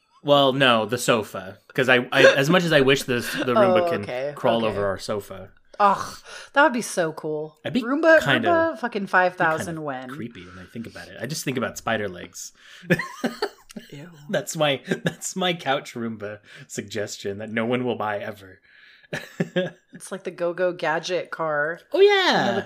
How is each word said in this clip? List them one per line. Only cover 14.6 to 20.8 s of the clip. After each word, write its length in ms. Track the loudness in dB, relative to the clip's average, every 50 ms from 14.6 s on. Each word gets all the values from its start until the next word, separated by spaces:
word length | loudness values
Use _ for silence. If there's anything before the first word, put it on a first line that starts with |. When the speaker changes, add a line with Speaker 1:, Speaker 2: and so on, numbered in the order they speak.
| 0 0 0 -2 -4 -6 -6 -4 -4
Speaker 1:
that's 320 | -6 -6 -6 -10 -10 -6
my 180 | -2 -2 -2 -2
couch 400 | -2 -2 -2 -2 -2 -4 -8 -10
Roomba 460 | -8 -8 -8 -8 -8 -10 -12 -12 -14 _ -20 -20 -20 -18
suggestion 720 | -12 -10 -10 -10 -8 -6 -6 -6 -6 -8 -8 -8 -8 -8
that 140 | -8 -10 -6
no 140 | -4 -4 -2
one 200 | 0 -2 -2 -2
will 100 | -4 -4
buy 220 | -2 -4 -4 -4
ever. 420 | -6 -6 -10 -12 -14 -18 -20 -20 _ _ _ _ -20 -20 -20 -20 _ _ _
<laughs> 640 | -12 -12 -12 -10 -6 -6 -6 -4 -2 -4 -4 -4 -8 _ _ _ -20
Speaker 2:
It's 180 | -20 -14 -14
like 120 | -14 -10 -10
the 80 | -12
Go-Go 420 | -6 -4 -4 -4 -2 0 -2 -2 -2
Gadget 580 | -2